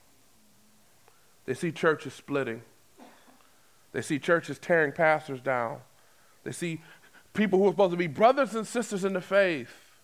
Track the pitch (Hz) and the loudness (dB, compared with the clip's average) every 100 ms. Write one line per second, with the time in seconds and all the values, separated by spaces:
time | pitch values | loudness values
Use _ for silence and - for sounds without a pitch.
0 | _ _ _ _ _ _ _ _ _ _ | _ _ _ _ _ _ _ _ _ _
1 | _ _ _ _ - 123 170 156 170 147 | _ _ _ _ -8 -4 -4 0 0 0
2 | 135 - - 139 123 113 - _ _ _ | -4 -14 -6 -4 -4 -8 -14 _ _ _
3 | - - - - _ _ _ _ _ - | -20 -20 -20 -20 _ _ _ _ _ -10
4 | - 147 - 170 - 139 - 170 151 - | -6 -4 0 0 0 -10 0 2 2 2
5 | 160 156 143 131 135 127 117 127 - _ | 2 2 -2 -8 -2 -2 -2 -6 -16 _
6 | _ _ _ _ - - 175 160 - - | _ _ _ _ -12 -8 -6 -6 -12 -20
7 | - - _ - 208 185 202 165 190 175 | -20 -20 _ -2 2 4 4 4 2 2
8 | 175 131 220 269 247 220 208 240 226 202 | -2 4 4 6 0 -2 -6 -6 -4 -4
9 | 190 185 170 196 190 151 113 - _ _ | -2 -4 0 2 2 0 -6 -16 _ _